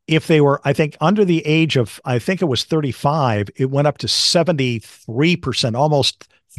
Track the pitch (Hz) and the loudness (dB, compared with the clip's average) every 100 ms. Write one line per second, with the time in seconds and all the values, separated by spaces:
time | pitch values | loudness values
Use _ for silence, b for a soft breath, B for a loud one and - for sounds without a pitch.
0 | - 160 - 160 143 139 139 139 151 - | -2 0 4 4 4 2 0 0 -2 0
1 | 156 208 190 165 151 160 160 131 110 - | 0 2 2 0 0 0 2 0 -2 -6
2 | - 123 - 190 170 120 - 160 143 - | -4 -4 -2 -4 -2 -4 -2 -4 -4 -2
3 | 143 160 131 104 101 - 131 139 147 - | -2 0 0 0 -4 -4 -2 0 0 -2
4 | 113 - - 175 165 151 131 117 - - | -4 -2 0 0 0 0 -2 -2 -8 -18
5 | - 113 165 175 143 117 127 113 151 147 | -8 0 0 0 -2 -4 -2 0 2 2
6 | 127 - - _ _ | 0 -4 -18 _ _